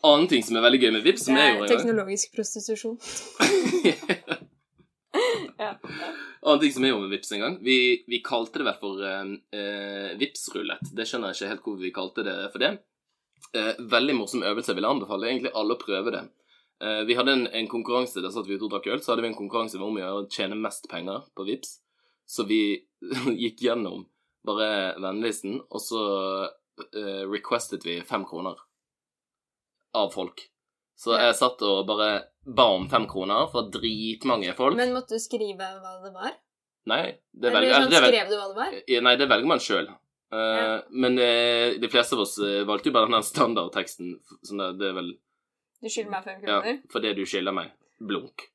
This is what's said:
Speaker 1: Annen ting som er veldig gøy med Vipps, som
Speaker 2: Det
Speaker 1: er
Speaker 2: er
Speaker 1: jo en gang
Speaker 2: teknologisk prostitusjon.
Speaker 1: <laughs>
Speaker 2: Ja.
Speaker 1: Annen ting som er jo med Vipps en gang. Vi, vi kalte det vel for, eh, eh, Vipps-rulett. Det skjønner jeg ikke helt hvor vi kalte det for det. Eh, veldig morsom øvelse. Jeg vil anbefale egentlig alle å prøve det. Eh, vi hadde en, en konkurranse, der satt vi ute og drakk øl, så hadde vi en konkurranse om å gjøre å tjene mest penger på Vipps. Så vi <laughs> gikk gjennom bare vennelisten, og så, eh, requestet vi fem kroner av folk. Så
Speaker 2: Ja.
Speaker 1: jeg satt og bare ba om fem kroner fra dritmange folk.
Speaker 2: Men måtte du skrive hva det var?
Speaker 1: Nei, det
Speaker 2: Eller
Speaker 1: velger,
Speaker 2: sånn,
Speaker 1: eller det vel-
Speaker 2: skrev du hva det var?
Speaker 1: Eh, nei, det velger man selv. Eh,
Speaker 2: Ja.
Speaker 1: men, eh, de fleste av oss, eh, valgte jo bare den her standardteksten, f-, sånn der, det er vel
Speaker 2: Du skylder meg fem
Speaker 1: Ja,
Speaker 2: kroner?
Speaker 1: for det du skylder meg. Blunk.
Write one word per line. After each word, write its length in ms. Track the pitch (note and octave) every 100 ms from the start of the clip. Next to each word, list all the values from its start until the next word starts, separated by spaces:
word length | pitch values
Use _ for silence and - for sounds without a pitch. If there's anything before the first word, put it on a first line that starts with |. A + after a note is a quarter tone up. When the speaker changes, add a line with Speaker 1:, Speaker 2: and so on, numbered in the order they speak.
Speaker 1:
Annen 240 | D#3 D3 F3+
ting 140 | C3+
som 120 | A2+ A2+
er 60 | A#2+
veldig 140 | C3
gøy 80 | A#2+
med 120 | A2 A2
Vipps, 160 | A#2
som 100 | C3
Speaker 2:
Det 60 | C3+
Speaker 1:
er 60 | D3
Speaker 2:
er 80 |
Speaker 1:
jo 80 | G#2+
en 60 | G#2
gang 100 | A3+
Speaker 2:
teknologisk 560 | A#3 A3 F#3+ G3+ -
prostitusjon. 640 | - G#3 A3 G#3 G#3+ A3+ A#3
Speaker 1:
<laughs> 1400 | - - - - D4 G4 C#4+ F4+ A3+ - - E3+ - - - _ _ _ _ _ _ F4 B4 A#4 F4 -
Speaker 2:
Ja. 200 | G#3+ - - D4+ E4+ E4 - -
Speaker 1:
Annen 180 | - D3
ting 120 | D3+
som 120 | B2+
er 40 | C3
jo 100 | A2+
med 80 | G2
Vipps 200 | G2 -
en 100 | G#2
gang. 140 | A2+ F#3
Vi, 160 | A2+ B2+ B2 A#2+ -
vi 120 | A#2+
kalte 340 | - A#2+ A2+ -
det 80 | B2+
vel 120 | G2
for, 220 | G#2 G2
eh, 280 | G2 F#2+ G2 G2+ _
eh, 640 | G#2 G2+ G2+ G2+ G2+ G2 F#2
Vipps-rulett. 680 | C#3+ - - F#2+ E2 - - G#2
Det 80 | A2+
skjønner 240 | B2 G#2
jeg 60 | F2+
ikke 120 | G2
helt 140 | G2 -
hvor 100 | G2
vi 120 | F#2
kalte 300 | G2 F#2+ - G2+
det 100 | F#2 G2
for 120 | G2+
det. 80 | C#3 G3+ _ _ _ _ _ _ -
Eh, 220 | A2+ A2 A2
veldig 380 | A#2+ A#2 C3+ E3
morsom 260 | G2+ B2
øvelse. 300 | F#2+ G#2+ -
Jeg 80 | F#2
vil 80 | G#2+
anbefale 400 | C#3 G2 G2 A2+
egentlig 240 | B2+ B2+
alle 220 | A2 G#2+ B2
å 40 |
prøve 320 | - F#2+ G#2+ F2+
det. 60 | F2 _ _ _ _ _
Eh, 220 | G#2+ G#2+ G#2+
vi 80 |
hadde 200 | A#2+ B2+ C3+
en, 80 | A#2+
en 220 | A2 A2
konkurranse, 520 | A#2 A2 A#2+ B2+ F#2+
der 80 | F#2
satt 140 | G#2+ F#2+
vi 80 | G2
ute 100 | G#2+
og 60 |
drakk 160 | G2+ G2
øl, 120 | B2
så 80 | -
hadde 140 | A#2 A2+
vi 40 |
en 80 | G#2+
konkurranse 400 | G2+ A2+ A2 F#2+
om 220 | G2 G#2+
å 20 |
gjøre 220 | F#2 G2
å 20 | G2+
tjene 260 | - G2 G#2
mest 300 | A2 - -
penger 380 | E2+ F2+ G2 - -
på 100 | G2
Vipps. 300 | C3 - - _ _ _ _ _
Så 200 | - G#2
vi 140 | A2 G#2 G2 _ _
<laughs> 400 | - B2+ C3 A2
gikk 180 | A#2 A2
gjennom 440 | B2 A#2 G2+ F#2 F#2 _ _ _
bare 520 | - G#2 G#2+ G#2 F#2+ F2+
vennelisten, 640 | F#2+ G2+ A2+ G#2 G2 B2 -
og 160 | G#2+
så, 180 | - A2+ G#2 G2 F#2+ F#2+ F#2+ - _ _ -
eh, 340 | G#2+ G#2 G2 G2
requestet 560 | G#2 - A#2 - F2+ E2+
vi 140 | E2+
fem 220 | - A2 F#2+
kroner 300 | E2 F#2 - _ _ _ _ _ _ _ _ _ _ _ _ _
av 140 | A2+ G2
folk. 380 | G2 F#2 - - _ _ _ _ _
Så 140 | -
Speaker 2:
Ja. 140 | A2+ A#2+
Speaker 1:
jeg 80 | A2+
satt 260 | B2+ B2
og 240 | G#2 G2 G2
bare 240 | G#2+ G#2+ G2+ - _
ba 240 | C#3 A#2 A#2+
om 100 | F#2+ F#2
fem 140 | F#3+ E3+
kroner 380 | G2 F#2 G#2 D#3+
fra 120 | B2 A2
dritmange 800 | G#2 A#2 G#2+ A2 A2 C3+ A#2 F2+
folk. 200 | F2+ C3 G#3
Speaker 2:
Men 160 | B3
måtte 200 | B3+ B3+
du 80 | A3
skrive 400 | A3+ A#3 G#3 F#3 F#3+ F#3+
hva 140 | F#3+ F#3
det 80 | F#3+
var? 200 | F#3 A3 - _ _ _ _ -
Speaker 1:
Nei, 140 | A#2+ E3+ - _
det 220 | - B2
Speaker 2:
Eller 60 | G#3
Speaker 1:
velger, 120 | -
Speaker 2:
sånn, 100 | B3+
Speaker 1:
eller 80 | C4
det 100 | -
vel- 100 | -
Speaker 2:
skrev 180 | A#3 F#3+
du 40 | G#3
hva 100 | G3
det 80 | G3
var? 140 | D#4 G2
Speaker 1:
Eh, 180 | - A#2+
nei, 120 | B2 B2
det 120 | C#3
velger 160 | A2 C3
man 140 | D3+
selv. 320 | - G2 D2+ - _ _ _
Eh, 240 | A2 A2 A2
Speaker 2:
Ja. 240 | A2 A2 -
Speaker 1:
men, 280 | B2+ B2+ B2+
eh, 580 | A#2+ A#2 A#2+ A#2+ A#2+ A2+
de 100 | A#2
fleste 260 | A#2+ A#2+
av 60 | B2
oss, 180 | G2 -
eh, 260 | G2+ G2+
valgte 220 | G#2 G#2 D#3
jo 60 |
bare 140 | B2 A2
den 80 |
her 80 | A2+
standardteksten, 920 | G2+ - A#2+ A2 F2 G#2 F2+ - F2 F2
f-, 200 | _ -
sånn 160 | - G2+
der, 140 | F#2+
det 160 | F#2 G2
er 40 |
vel 180 | F#2 F2 - _ _ _ _ _ _
Speaker 2:
Du 60 | A3+
skylder 220 | A#3 G#3
meg 140 | G3
fem 160 | G3 F#3+
Speaker 1:
Ja, 180 | G3+ G3+
Speaker 2:
kroner? 220 | G#3 C4+ _
Speaker 1:
for 100 | A#2
det 140 | A2 G2
du 80 |
skylder 300 | F#2+ G2 F#2
meg. 160 | F#2+ E2 _ _ _
Blunk. 480 | A2 F#2+ E2 - -